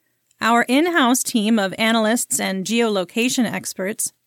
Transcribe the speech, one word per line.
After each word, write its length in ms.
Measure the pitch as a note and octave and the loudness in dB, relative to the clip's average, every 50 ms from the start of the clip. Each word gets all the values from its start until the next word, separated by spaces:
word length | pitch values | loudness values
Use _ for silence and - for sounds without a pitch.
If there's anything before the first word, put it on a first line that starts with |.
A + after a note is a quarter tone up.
| _ _ _ _ _ _ _ _ | _ _ _ _ _ _ _ _
our 220 | - A3 A#3 A#3+ A#3+ - | -2 2 2 2 2 2
in-house 540 | B3 C#4 E4 F4+ E4+ E4+ C4 A#3 C4 - | 2 2 2 2 2 2 2 4 2 0
team 380 | - - - A3+ G3+ G#3+ A#3 A3 | 0 -2 -2 -2 0 2 2 2
of 160 | G3 F#3+ F3+ - | 0 -2 -2 -2
analysts 640 | A3+ A3 A3+ A3+ A3 G#3+ A3+ B3 - - - - | 0 2 2 2 2 2 0 0 -2 -2 -4 -4
and 260 | G3+ G3 F#3+ F#3+ F#3 | -2 -2 -4 -4 -4
geolocation 800 | F3 A3 A#3 A#3 A3 G#3 F#3+ F3+ - - A3+ A#3 B3+ B3+ C4+ A#3 | -2 0 0 2 2 0 0 -2 -2 -2 -2 -2 0 0 0 0
experts, 680 | F3 - F#3 F3+ - - - F#3 F#3+ A3 - - - - _ _ | -2 -2 -6 -8 -8 -8 -6 -6 -6 -6 -6 -6 -8 -8 _ _